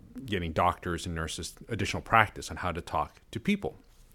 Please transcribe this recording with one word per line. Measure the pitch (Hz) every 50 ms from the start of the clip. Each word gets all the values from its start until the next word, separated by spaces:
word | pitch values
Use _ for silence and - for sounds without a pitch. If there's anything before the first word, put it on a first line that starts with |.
| - - - - 139
getting | 117 101 90 87 82 78
doctors | - 90 90 - - - 90 85 80 -
and | 92 85
nurses | 80 80 80 - - 80 - - - -
additional | - 117 92 98 - - 85
practice | 78 - 117 113 107 - - 69 - -
on | 85
how | - - 90
to | 82 80
talk | 78 - - 80 73 - - - - _
to | - 110
people | - 196 208 202 - - - - - - - - - -